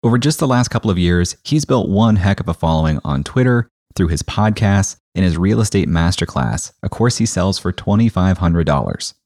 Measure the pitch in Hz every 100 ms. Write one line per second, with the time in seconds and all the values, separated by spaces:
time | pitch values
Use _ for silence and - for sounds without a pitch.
0 | 120 120 135 156 147 123 120 120 113 90
1 | 87 87 87 - - 151 143 127 - 98
2 | 113 107 92 101 - 82 82 80 78 73
3 | - 69 71 131 127 120 117 _ _ -
4 | 90 80 - - 107 104 104 98 92 -
5 | _ - 92 82 92 110 107 101 87 82
6 | 85 92 82 - 60 53 - _ - -
7 | 120 - 113 - 92 92 - - - 104
8 | 117 95 92 90 90 85 80 71 50 50
9 | - -